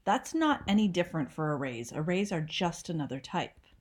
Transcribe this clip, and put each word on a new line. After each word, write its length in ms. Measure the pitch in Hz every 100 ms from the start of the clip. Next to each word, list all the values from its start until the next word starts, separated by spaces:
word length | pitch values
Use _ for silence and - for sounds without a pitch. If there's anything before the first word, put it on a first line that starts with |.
| -
that's 280 | 220 -
not 300 | 320 311 - -
any 220 | 208 208
different 420 | 175 175 160 131
for 280 | - 151 147
arrays. 340 | 135 117 120
Arrays 380 | - 156 180 208
are 80 | 170
just 480 | 156 - 175 170 -
another 320 | 165 135 135
type. 400 | - 175 127 - _ _